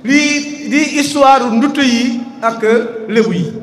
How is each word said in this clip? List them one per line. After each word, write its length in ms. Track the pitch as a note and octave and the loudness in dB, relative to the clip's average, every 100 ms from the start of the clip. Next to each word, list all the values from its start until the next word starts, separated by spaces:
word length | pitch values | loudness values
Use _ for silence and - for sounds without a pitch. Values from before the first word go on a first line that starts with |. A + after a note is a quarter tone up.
lii, 640 | A3 C#4+ D4 D4 C#4+ - A3+ | 2 2 2 -2 -6 -10 -2
lii 280 | C#4 D4+ C4+ | 0 0 0
histoire 520 | C#4+ D4 C4+ C4+ A#3+ | -2 4 4 4 2
Ndut 240 | A3+ C#4+ C#4+ | 0 0 2
yi 380 | C4+ A#3 B3 A#3+ - - | 2 2 0 -4 -8 -6
ak 200 | A3+ A3+ A3 A#3 - - - | -6 -2 0 0 0 -8 -2
Lébu 240 | A3 G#3+ | 0 0
yi. 180 | D#3+ - - | -2 -4 -8